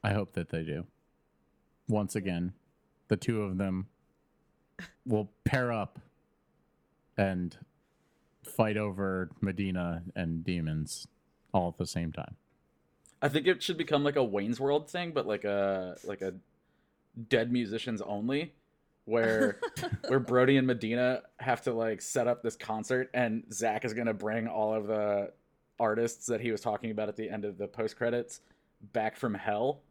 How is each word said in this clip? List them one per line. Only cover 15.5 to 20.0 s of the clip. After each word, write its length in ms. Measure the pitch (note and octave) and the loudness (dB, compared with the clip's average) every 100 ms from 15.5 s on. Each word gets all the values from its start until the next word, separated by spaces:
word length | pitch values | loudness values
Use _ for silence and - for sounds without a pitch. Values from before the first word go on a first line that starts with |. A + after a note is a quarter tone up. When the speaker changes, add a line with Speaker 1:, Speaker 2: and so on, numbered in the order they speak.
| G2+ G2 F#2+ F#2 - | 2 2 0 -4 -10
Speaker 2:
like, 180 | - G2 | -10 -6
a 100 | F#2+ F#2 _ _ _ _ _ _ _ A#2 A2+ | -6 -6 _ _ _ _ _ _ _ -14 2
Dead 240 | B2 A2+ | 2 4
Musicians 480 | B2 A2 A2 B2+ A2 | 0 0 -4 -4 -6
Only, 540 | F#2+ G#2 A#2 C#3 D#3+ _ _ _ _ _ | -4 -4 -2 -2 -4 _ _ _ _ _
where, 560 | - A#2 A2+ A2 C4 - A#4 - | 0 2 4 4 4 2 -6 -6
Speaker 3:
<laughs> 260 | F4 G#2+ | -6 -4